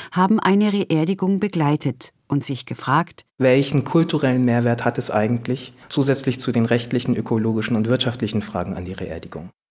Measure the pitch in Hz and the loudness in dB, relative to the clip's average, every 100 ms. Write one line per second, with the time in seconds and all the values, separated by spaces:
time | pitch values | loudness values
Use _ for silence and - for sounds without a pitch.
0 | - - 185 220 - 196 208 202 - 160 | -6 0 2 4 4 4 4 2 0 0
1 | 160 190 190 196 202 170 147 147 143 - | 0 0 0 0 0 0 2 2 0 -6
2 | - _ - 143 - 131 - - - 143 | -10 _ -4 -2 -2 -6 -8 -8 0 0
3 | 170 - - - 131 127 135 147 120 170 | 0 -6 -16 0 4 4 4 0 2 2
4 | 156 151 135 127 123 120 120 117 120 113 | 2 2 2 2 2 2 2 0 0 -2
5 | - 107 110 117 120 131 - - - - | -2 0 0 -2 -4 -6 -8 -18 -6 0
6 | 135 131 - 120 - 117 113 120 120 123 | 2 2 0 -2 -2 0 2 0 0 -4
7 | 123 120 113 113 110 110 107 117 110 127 | 0 -2 0 0 0 -2 0 0 2 0
8 | 123 120 104 107 104 90 90 92 87 95 | 0 -2 -2 -2 -4 -6 -6 -6 -8 -8
9 | 95 82 - - 180 - _ | -8 -10 -10 -12 -14 -18 _